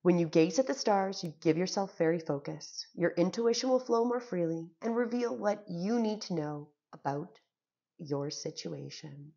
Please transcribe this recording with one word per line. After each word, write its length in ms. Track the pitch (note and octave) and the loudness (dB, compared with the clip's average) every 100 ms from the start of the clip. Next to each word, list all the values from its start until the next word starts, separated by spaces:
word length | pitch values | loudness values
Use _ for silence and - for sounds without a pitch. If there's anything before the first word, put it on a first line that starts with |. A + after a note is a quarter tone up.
When 180 | F3+ F3 | 6 4
you 80 | E3 | 4
gaze 320 | E3 E3 A3 | 4 6 4
at 80 | C4+ | 0
the 60 | |
stars, 500 | C#4 - G3+ F#3+ F#3+ | 0 2 2 2 -4
you 100 | E3+ - | -8 -2
give 160 | E3 D#3 | 2 2
yourself 420 | F3+ G#3 G3 - | 0 -2 -4 0
fairy 220 | E3 E3+ | 2 2
focus. 680 | D#3+ C#3+ D#3+ D#3 - - - | -2 -4 -4 -12 -14 -16 -14
Your 160 | - E3+ | 0 0
intuition 600 | - F3+ A3+ A#3 A#3 C4 | 4 0 2 2 2 2
will 100 | B3+ | 2
flow 240 | B3+ A#3 | 2 2
more 160 | A#3+ B3 | 2 0
freely 500 | B3 F#3 E3 E3 E3 _ | -2 -2 0 -2 -6 _
and 120 | A3+ | -2
reveal 420 | A#3 A#3 B3 A#3+ B3 | 0 0 0 -2 0
what 280 | G#3 G#3 G#3 | -2 -2 -6
you 300 | E3+ F#3+ A#3+ | -4 0 2
need 220 | A3 G#3+ | 0 -2
to 120 | - | -4
know 340 | E3+ D3+ D3 D3 _ _ | -2 -2 -6 -12 _ _
about 480 | - C#3 C#3+ F3 - _ _ _ _ _ _ | -8 -4 -4 -6 -14 _ _ _ _ _ _
your 320 | D#3 C#3+ C#3+ | -6 -4 -4
situation. 1000 | - D#3+ D#3 F3 D3 C#3 - D#3 C#3+ D3 | -6 -8 -10 -10 -10 -12 -14 -16 -16 -20